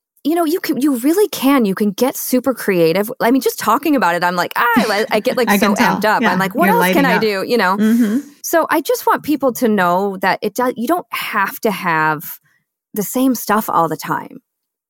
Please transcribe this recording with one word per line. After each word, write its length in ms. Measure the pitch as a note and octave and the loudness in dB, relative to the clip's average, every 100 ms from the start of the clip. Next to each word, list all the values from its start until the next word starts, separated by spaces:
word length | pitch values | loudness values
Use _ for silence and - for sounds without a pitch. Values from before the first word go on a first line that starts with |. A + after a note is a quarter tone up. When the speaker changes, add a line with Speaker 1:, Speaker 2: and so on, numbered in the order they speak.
| _ _ | _ _
Speaker 1:
You 120 | C#4 E4+ | -2 0
know, 100 | D#4+ | 0
you 140 | F4+ | -2
can, 200 | - A#3+ | -2 -2
you 180 | D4 B3 | -2 0
really 300 | C4+ F4+ G#4 | 0 2 0
can, 360 | - C4 C#4 G#3 | 0 2 2 2
you 80 | |
can 180 | F#3 G#3 | 0 -2
get 240 | - B3+ - | 0 -2 -2
super 380 | - B3+ C4+ | -2 0 0
creative. 580 | A#3 - F3+ D#3+ F3+ G#3+ - | -2 0 2 4 2 -2 -2
I 100 | A#3 | 0
mean, 100 | C4 | 2
just 160 | A4 - | 0 -2
talking 380 | A3 A#3 E4 C#4 | 0 0 2 2
about 180 | F3 | 2
it, 100 | F3 | 0
I'm 120 | F3 F3 | 0 -2
like, 160 | E3 - | -2 0
"Ah," 80 | A#3+ A#4 | 0 2
I, 280 | A3 G3+ G#3+ | 2 0 -2
I 100 | G#3+ | -2
get, 160 | B3 B3+ | -2 0
like, 140 | A3+ | 2
Speaker 2:
<laughs> 0 | |
I 80 | G3+ | 2
Speaker 1:
so 160 | G#3 | 2
Speaker 2:
can 20 | G#3 | 2
tell. 180 | G3+ F#3 | 0 0
Speaker 1:
amped 80 | G#3+ | 0
up. 160 | G3+ | 2
Speaker 2:
Yeah. 100 | G#3+ | 2
Speaker 1:
I'm 60 | F#3 | 0
like, 160 | F#3+ | -2
"What 140 | B3+ F4+ | 0 2
Speaker 2:
You're 80 | A#4 | 2
Speaker 1:
else 180 | - | 2
can 100 | - | 2
Speaker 2:
lighting 20 | C#4 | 2
Speaker 1:
I 100 | - | 2
Speaker 2:
up. 60 | |
Speaker 1:
do?" 220 | A3 G3 - | 2 0 -2
You 100 | A#3+ | 0
know? 180 | F#3 G#3 | 2 2
Speaker 2:
Mm-hmm. 520 | G#3+ A#3 G#3+ B3 - - | 2 2 2 0 -4 -12
Speaker 1:
So 240 | - E4 - | -2 0 0
I 120 | D#4+ | 0
just 260 | D4+ B4 A4 | 0 -2 0
want 160 | F4 | 0
people 280 | - D4+ C4+ | -2 -2 -2
to 140 | A#3 A#3+ | 0 0
know 500 | G#3 F3 F3+ G3+ F#3+ | 2 2 2 -2 -2
that 200 | F#3+ - | -2 -2
it 100 | G#3 | -4
do-, 200 | A3 B3 - | -2 -4 -2
you 100 | A#3 | -2
don't 200 | F4 - | -2 -4
have 480 | - - G#3+ G3 - | -10 -6 -2 -4 -2
to 100 | A3+ | -4
have 680 | F3+ F3+ D#3+ D#3 D#3 - - _ _ _ _ _ | -2 0 0 0 -2 -6 -18 _ _ _ _ _
the 80 | G#3 | -8
same 320 | F#3+ B3+ C4 | -4 0 0
stuff 340 | A#3 - G#3+ - | 0 0 -2 0
all 200 | E3 E3 | 0 0
the 80 | D#3 | -2
time. 440 | E3+ D3+ - - _ _ _ _ | -6 -6 -8 -18 _ _ _ _